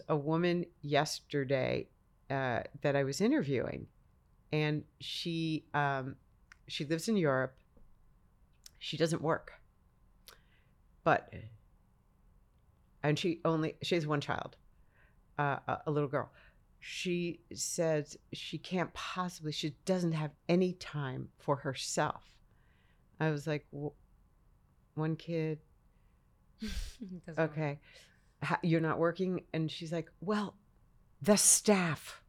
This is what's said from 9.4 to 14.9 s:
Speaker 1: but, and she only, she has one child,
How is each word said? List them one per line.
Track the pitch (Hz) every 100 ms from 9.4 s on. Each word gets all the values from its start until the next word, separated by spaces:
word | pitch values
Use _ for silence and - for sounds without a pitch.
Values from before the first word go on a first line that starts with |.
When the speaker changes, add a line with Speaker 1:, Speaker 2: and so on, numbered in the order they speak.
| - - - _ _ _ - _ - - - _ _ _ _ _
Speaker 1:
but, | 165 135 - - 110 - - _ _ _ _ _ _ - _ _ _ _ _ _
and | 151 156
she | 180 -
only, | 165 165 156 -
she | -
has | 175 151
one | 147
child, | - - - - - - -